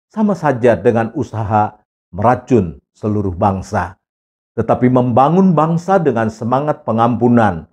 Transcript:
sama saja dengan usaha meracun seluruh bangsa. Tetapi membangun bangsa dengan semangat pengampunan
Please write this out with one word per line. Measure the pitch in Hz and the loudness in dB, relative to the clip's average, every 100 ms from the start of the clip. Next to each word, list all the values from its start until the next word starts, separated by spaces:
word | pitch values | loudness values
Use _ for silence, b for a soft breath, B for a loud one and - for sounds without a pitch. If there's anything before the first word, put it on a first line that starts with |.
| _ | _
sama | 214 208 170 | -4 -2 0
saja | 151 123 120 98 | -2 2 2 2
dengan | 117 113 113 151 | 2 0 -2 -6
usaha | 113 110 98 107 107 - _ _ _ | -8 -6 -2 0 0 -4 _ _ _
meracun | 90 113 127 - 120 87 71 _ _ | -2 0 0 0 0 0 -6 _ _
seluruh | 110 104 98 87 | -4 -4 -4 -2
bangsa. | 104 95 - 107 90 - _ _ _ _ _ - | -2 -2 -4 -6 -6 -10 _ _ _ _ _ -6
Tetapi | 113 123 123 | -2 0 2
membangun | 127 123 120 139 180 190 | 2 2 2 2 4 2
bangsa | 151 160 165 190 190 | 2 0 -2 -2 0
dengan | 151 113 110 | 0 0 -2
semangat | - 113 131 151 147 - | -4 -4 -2 -2 -4 -4
pengampunan | 113 120 110 120 120 107 85 76 | 0 0 2 2 4 2 -2 -10